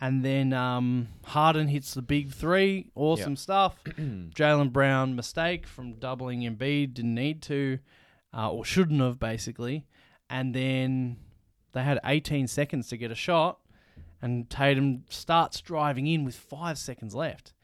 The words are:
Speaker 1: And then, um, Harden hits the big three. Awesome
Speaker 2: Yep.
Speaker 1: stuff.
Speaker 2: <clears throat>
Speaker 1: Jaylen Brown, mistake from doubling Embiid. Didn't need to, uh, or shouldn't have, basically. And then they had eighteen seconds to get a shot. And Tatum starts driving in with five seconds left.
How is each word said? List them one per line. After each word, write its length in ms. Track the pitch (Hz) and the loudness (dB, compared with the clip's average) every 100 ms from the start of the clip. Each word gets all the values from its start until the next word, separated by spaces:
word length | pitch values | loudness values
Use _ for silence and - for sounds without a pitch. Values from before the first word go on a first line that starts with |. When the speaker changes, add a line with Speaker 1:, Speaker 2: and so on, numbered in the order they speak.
Speaker 1:
And 220 | 131 131 | 0 0
then, 300 | 131 135 135 | 2 2 2
um, 560 | 131 127 123 123 123 117 - | 2 0 2 2 0 -2 -8
Harden 440 | - 151 160 156 151 | -4 4 4 4 2
hits 260 | 143 - | 0 -4
the 80 | 135 | -8
big 300 | 120 147 139 | 0 0 0
three. 560 | 135 156 185 196 190 - | -4 2 4 4 0 -6
Awesome 380 | - 151 165 160 | -2 0 2 0
Speaker 2:
Yep. 60 | 139 | -4
Speaker 1:
stuff. 460 | - 196 190 - | 0 2 2 0
Speaker 2:
<clears throat> 0 | |
Speaker 1:
Jaylen 880 | 156 156 147 98 82 80 151 147 139 | -12 -6 -6 -6 -10 2 4 6 4
Brown, 440 | 131 139 135 131 123 | 4 4 4 2 -2
mistake 500 | - - 165 175 - | -6 -2 -2 -2 -8
from 280 | - 123 | -14 -14
doubling 460 | 113 127 127 127 120 | -10 -8 -6 -4 -4
Embiid. 500 | 120 110 135 147 139 | -4 -2 0 0 0
Didn't 200 | 120 117 | -2 -2
need 260 | 117 143 156 | 0 -2 -4
to, 360 | - 143 139 131 _ _ _ _ _ | -4 -2 -2 -4 _ _ _ _ _
uh, 160 | 117 110 | -6 -4
or 140 | 110 | -4
shouldn't 360 | - 185 175 147 | 0 4 4 4
have, 180 | 127 123 | 2 0
basically. 680 | 113 110 - 113 120 151 - _ _ _ - | -4 -4 -8 -8 -6 -6 -10 _ _ _ -8
And 260 | 131 131 | -4 -2
then 640 | 127 131 131 131 131 123 120 - - _ _ _ | 0 0 0 0 0 -2 -6 -16 -20 _ _ _
they 100 | 127 | -4
had 180 | 135 135 | 0 0
eighteen 420 | - 151 - 147 123 | 2 0 0 -2 0
seconds 420 | - 143 139 113 | 0 -2 -2 -6
to 80 | 117 | -8
get 120 | 117 | -8
a 40 | |
shot. 440 | 113 - 170 170 - _ _ _ - - - | -6 0 2 2 -2 _ _ _ -20 -20 -8
And 300 | 120 120 120 | -4 -4 -4
Tatum 540 | - 139 135 139 127 - | 2 4 4 2 0 -6
starts 520 | - - 165 156 - | -14 2 2 2 -2
driving 440 | - 160 147 127 147 | -6 -2 0 0 0
in 180 | 160 | 0
with 100 | 135 | 0
five 420 | - - 139 170 143 | -6 -14 -8 -6 -6
seconds 360 | - 123 110 | -8 -10 -8
left. 380 | 113 156 - - _ | -4 -6 -6 -16 _